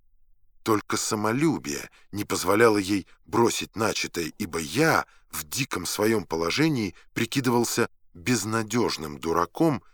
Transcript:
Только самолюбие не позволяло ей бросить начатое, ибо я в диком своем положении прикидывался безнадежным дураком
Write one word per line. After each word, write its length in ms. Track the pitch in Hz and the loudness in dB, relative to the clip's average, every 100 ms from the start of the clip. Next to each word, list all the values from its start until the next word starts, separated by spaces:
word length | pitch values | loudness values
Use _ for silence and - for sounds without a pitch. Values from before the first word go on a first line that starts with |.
| _ _ _ _ _ - | _ _ _ _ _ -10
Только 340 | - 104 - 110 | -2 -2 -2 -4
самолюбие 920 | - 110 107 123 160 101 73 71 - - - | -2 -2 0 0 0 0 -4 -8 -10 -20 -12
не 140 | 101 104 | -10 -4
позволяло 520 | 95 87 101 117 104 | -2 2 6 6 6
ей 300 | 92 101 - - - | 2 -2 -2 -16 -4
бросить 500 | 117 117 - 85 92 | 2 2 2 -6 -2
начатое, 560 | 107 - 80 - 78 - | -2 0 -4 -4 -6 -6
ибо 200 | 98 82 | -6 -6
я 460 | 76 98 160 107 - - _ | -4 0 2 2 0 -12 _
в 140 | - | -12
диком 420 | 76 - 135 92 85 | -8 -6 -6 -6 -6
своем 400 | - 107 113 85 | 0 2 2 -2
положении 680 | 82 85 120 160 135 101 - - | -2 -2 2 2 2 -4 -8 -12
прикидывался 760 | - 117 139 131 120 117 - 113 - - | -6 -2 0 2 2 2 0 -2 -4 -20
безнадежным 1080 | 87 87 120 104 113 107 117 127 - 78 71 | -8 0 0 0 -2 0 0 0 -2 -8 -6
дураком 640 | 82 82 87 - 160 123 - | -2 0 0 2 2 2 -6